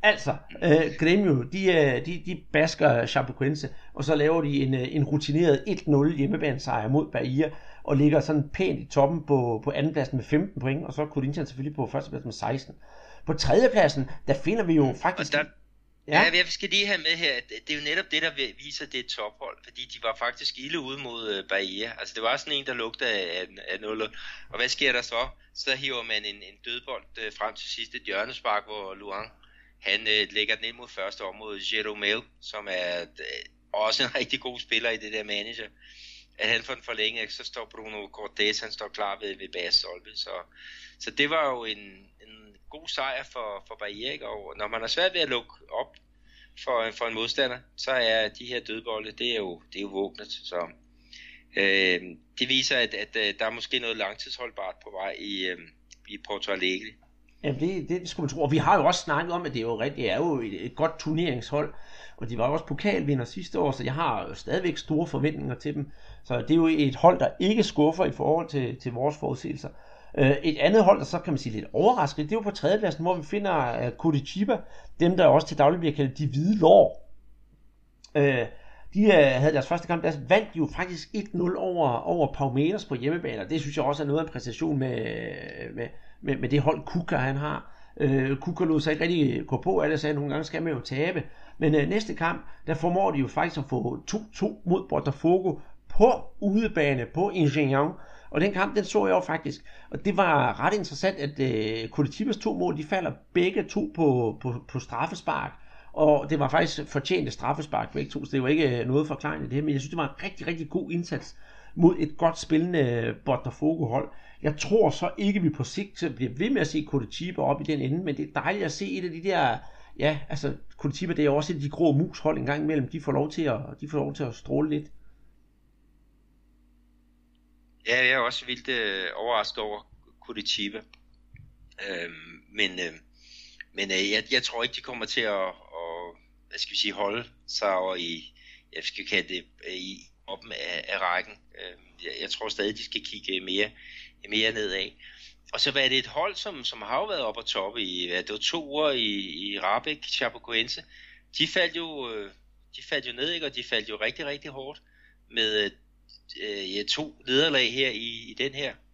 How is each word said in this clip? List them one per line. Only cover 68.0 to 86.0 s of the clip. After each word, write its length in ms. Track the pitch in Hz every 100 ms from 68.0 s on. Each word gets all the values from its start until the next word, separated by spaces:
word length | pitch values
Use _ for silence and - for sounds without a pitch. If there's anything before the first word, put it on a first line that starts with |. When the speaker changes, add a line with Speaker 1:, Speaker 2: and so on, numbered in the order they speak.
Speaker 1:
i 80 | 165
forhold 360 | - - 160 165
til, 320 | 143 123 117
til 120 | 127
vores 240 | 120 135 143
forudsigelser. 480 | - 123 - 139 - - - - - -
Øh, 120 | 135
et 280 | 139 165 139
andet 260 | 143 214
hold, 140 | 185 196
der 60 |
så 140 | - -
kan 140 | -
man 60 | 139
sige 140 | -
lidt 140 | 107 -
overrasket, 520 | - 185 254 147 -
det 80 | 151
er 40 | 220
jo 40 |
på 100 | 208
tredjepladsen, 540 | 202 147 208 208 151
hvor 100 | 165
vi 120 | 180 143
finder, 600 | 202 202 165 123 117 120
øh, 60 | -
Coritiba, 600 | 165 147 135 185 202 233 - - - -
dem 160 | 170 185
der 100 | 160
også 200 | 139 165
til 120 | -
daglig 220 | 143 175
bliver 140 | 165
kaldt 240 | 147 139 131
de 80 | 151
hvide 320 | 127 165 214
lår. 560 | 160 196 - - - - - - - _ - _ _ _ -
Øh, 320 | 151 143 127 107 - - - -
de, 80 | 190
øh, 80 | 208
havde 420 | 185 143 127 147
deres 160 | 151 131
første 180 | 170 -
kamp, 160 | 170
der 100 | 165 147 123
vandt 200 | 190 214
jo 140 | 165 147 -
faktisk 320 | 180 170 -
et 200 | 214 208
nul 220 | 175 175 185
over, 340 | 185 180 147
over 420 | 117 - 175 143
Palmeiras 520 | - 139 123 156 202
på 100 | -
hjemmebane, 480 | 135 127 165 156 117
og 80 | 95
det 100 | 156
synes 160 | 139 156
jeg 80 |
også 180 | 135 143
er 40 | 143
noget 140 | 147
af 40 |
en 80 | 156
præstation 460 | 123 123 113 160 143
med, 260 | 131 120 113 110 113 - - - 120
med, 140 | 107 117 -